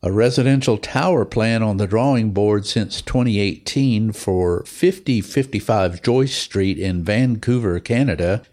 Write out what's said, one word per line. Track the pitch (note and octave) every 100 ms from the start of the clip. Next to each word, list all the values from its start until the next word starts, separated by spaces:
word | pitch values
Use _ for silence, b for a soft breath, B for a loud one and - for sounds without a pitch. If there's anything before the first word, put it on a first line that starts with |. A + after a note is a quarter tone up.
| F2+
A |
residential | G2 A#2+ B2+ B2+ C3+ C3 A2
tower | - - E3 E3+
plan | G2+ - A2 A2+
on | A2 G2
the | G2+
drawing | G#2+ C3 C3 A2
board | G2 G#2 G#2+ G#2
since | - G#2 -
twenty | - C3 B2 G#2
eighteen | G2+ - - - C3+ A2 A2
for | G#2+ - F#2 F2+ F2 -
fifty | - F3+ F#3 - A#2+
fifty-five | F#2+ - C3+ G#2 - A2 F#2 F2
Joyce | - A#2+ C3+ -
Street | - - G2 E2
in | F#2+ F2+ E2+
Vancouver, | G#2 B2+ A2+ - B2 A2+ F2
Canada, | - A#2+ C#3 E2+ F2 G2+ -